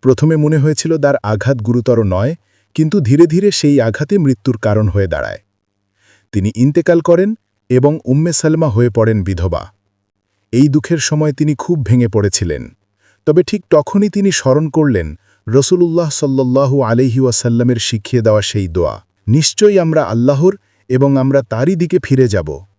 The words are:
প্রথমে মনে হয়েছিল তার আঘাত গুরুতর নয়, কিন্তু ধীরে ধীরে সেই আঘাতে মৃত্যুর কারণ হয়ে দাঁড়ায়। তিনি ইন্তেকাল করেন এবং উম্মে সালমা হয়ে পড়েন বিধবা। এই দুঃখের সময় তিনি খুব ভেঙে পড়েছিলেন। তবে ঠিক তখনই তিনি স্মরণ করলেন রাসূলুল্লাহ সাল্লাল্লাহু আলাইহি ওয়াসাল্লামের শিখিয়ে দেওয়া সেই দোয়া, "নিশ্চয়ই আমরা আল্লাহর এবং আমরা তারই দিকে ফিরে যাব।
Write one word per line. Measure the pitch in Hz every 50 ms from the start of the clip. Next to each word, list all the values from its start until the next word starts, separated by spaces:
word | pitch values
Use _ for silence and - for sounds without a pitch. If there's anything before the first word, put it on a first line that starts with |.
প্রথমে | - 131 131 - 151 156 160
মনে | 156 151 151 156 156
হয়েছিল | 135 156 156 - - 165 165 156
তার | 143 143 139 - -
আঘাত | 104 107 104 - 127 139 123
গুরুতর | 107 110 117 123 113 - - 117 110
নয়, | 98 92 92 101 131 165 - _ _ _ _ _ _ _
কিন্তু | - 156 156 147 208
ধীরে | 147 110 131 147 170 170
ধীরে | 151 175 196 208
সেই | - - - 151 143 139
আঘাতে | 117 113 101 - 151 - 202 202
মৃত্যুর | 147 139 131 - _ - 123 110
কারণ | - 110 104 107 107 104
হয়ে | 90 101 98 90
দাঁড়ায়। | 80 71 62 52 50 50 _ _ _ _ _ _ _ _ _ _ _ _ _ _ _ _ _ _
তিনি | - 104 95 104 -
ইন্তেকাল | 110 123 143 147 175 160 - 170 170
করেন | 156 - 170 175 185 208 220 - _ _ _ _ _ _
এবং | 123 127 127 147 156 160 _
উম্মে | - 131 143 160 175 160
সালমা | - - 156 156 160 160 151
হয়ে | 101 113 120 123
পড়েন | 104 117 110 110 113 107 92
বিধবা। | 87 98 85 87 92 82 - - - _ _ _ _ _ _ _ _ _ _ _ _ _ _ _ _
এই | - 120 139 151
দুঃখের | 135 151 - - 170 156
সময় | 135 - 156 151 156 156 139
তিনি | - 151 151 151
খুব | - - - 175 160 127
ভেঙে | 104 113 123 123 110
পড়েছিলেন। | 95 110 101 101 - - - 85 78 64 55 55 _ _ _ _ _ _ _ _ _ _ _
তবে | - 147 170 185
ঠিক | - - 208 - _
তখনই | - 151 147 - - 202 202 208
তিনি | - 208 196 196
স্মরণ | 175 - - 135 131 147 160 156
করলেন | 131 160 156 147 120 95 82 76 73 - _ _ _ _ _ -
রাসূলুল্লাহ | 110 131 139 - 185 180 175 170 160 170 170 156
সাল্লাল্লাহু | 139 - - 139 135 131 135 127 127 135 139 135 131 143
আলাইহি | 131 110 117 117 131 131 113 131
ওয়াসাল্লামের | 131 127 117 - - 120 117 117 120 123 123 113
শিখিয়ে | - - - 110 - - - 123
দেওয়া | 110 110 107 107
সেই | 101 - - 104 98 90
দোয়া, | 82 90 85 73 53 52 _ _ _ _ _ -
"নিশ্চয়ই | 110 151 156 - - - 214 208 202 190
আমরা | 175 165 156 156 143
আল্লাহর | 85 107 113 120 131 143 135 160 185 196 196 _ _ _ _ _ _
এবং | 127 131 135 139 139 135
আমরা | 131 135 135 139
তারই | 131 _ 113 113 127 160 196
দিকে | 165 175 160 - - -
ফিরে | - 143 131 131 117
যাব। | 98 98 80 76 73 69 - _ _